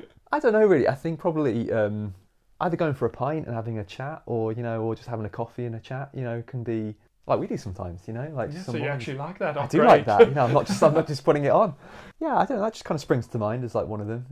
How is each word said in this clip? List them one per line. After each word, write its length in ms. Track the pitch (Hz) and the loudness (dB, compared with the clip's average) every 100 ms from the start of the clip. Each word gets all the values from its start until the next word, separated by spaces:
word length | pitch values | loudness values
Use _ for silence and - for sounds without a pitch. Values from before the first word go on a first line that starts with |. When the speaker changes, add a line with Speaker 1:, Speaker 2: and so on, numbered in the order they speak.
| - _ _ | -20 _ _
Speaker 1:
I 80 | 294 | 0
don't 140 | 269 | 4
know, 120 | 214 214 | 6 6
really. 220 | 160 - | 6 4
I 80 | 135 | 0
think 240 | 165 156 | -4 -2
probably, 520 | 180 156 143 113 - | -2 0 0 0 0
um, 440 | 110 104 107 104 95 _ _ _ - | 0 0 -2 -8 -10 _ _ _ -4
either 140 | 175 170 | -2 0
going 180 | 160 135 | -2 0
for 100 | 117 | -4
a 60 | |
pint 340 | - 127 156 - | -2 -4 -4 -6
and 100 | 117 | -6
having 220 | 113 110 | -6 -8
a 60 | |
chat, 400 | 101 - 135 156 - | -8 -10 -12 -10 -6
or, 280 | 117 110 | -4 -2
you 100 | 110 | -4
know, 180 | 117 113 | -4 -4
or 140 | 113 110 | -4 -4
just 120 | - | -8
having 200 | 113 107 | -8 -8
a 20 | |
coffee 360 | - 117 - 120 | -8 -10 -8 -10
and 100 | 113 | -10
a 40 | |
chat, 300 | - 131 139 139 | -10 -12 -10 -8
you 80 | |
know, 180 | 123 117 117 | -6 -8 -8
can 160 | 127 | -8
be, 320 | 117 113 107 107 _ _ - | -6 -4 -6 -10 _ _ -4
like 140 | 127 | -2
we 80 | 180 | -2
do 80 | 165 | -6
sometimes, 500 | 107 92 92 87 - | -8 -10 -10 -12 -12
you 80 | |
know, 160 | 113 147 | -10 -8
like 180 | 143 127 | -6 -6
Speaker 2:
Yeah, 120 | 156 | -8
Speaker 1:
some 100 | 185 | -8
Speaker 2:
so 40 | 156 | -6
you 0 | |
Speaker 1:
mornings. 180 | 143 139 | -4 -6
Speaker 2:
actually 160 | 120 135 | -6 -8
like 220 | 151 185 | -10 -6
that. 180 | 180 143 | -4 -4
Speaker 1:
I 60 | |
Speaker 2:
Oh, 40 | - | 0
Speaker 1:
do 100 | 151 | 4
like 220 | 220 131 | 8 8
Speaker 2:
great. 20 | 104 | 6
Speaker 1:
that. 200 | 104 - | 6 6
You 80 | 139 | 6
know, 80 | |
I'm 80 | 120 | 4
not 140 | 135 - | 2 2
just, 160 | 196 | 4
I'm 100 | 160 | 4
Speaker 2:
<laughs> 60 | 156 | 4
Speaker 1:
not 80 | 156 | 0
just 160 | 143 | 0
putting 220 | - 147 139 | 2 2 4
it 60 | |
on. 220 | 160 214 139 - - - - | 4 2 -2 -18 -20 -20 -8
Yeah, 160 | 320 214 | -2 0
I 60 | 185 | 0
don't 120 | 240 | -2
know. 60 | |
That 100 | 214 | -4
just 100 | - | -6
kind 140 | - 165 | -6 -4
of 40 | |
springs 260 | - 135 - | 0 -2 -2
to 100 | 120 | -4
mind 260 | 107 123 | -4 -4
as, 100 | 120 | -4
like, 140 | 110 90 | -4 -4
one 140 | 107 | -6
of 60 | 104 | -8
them. 180 | 113 127 | -8 -10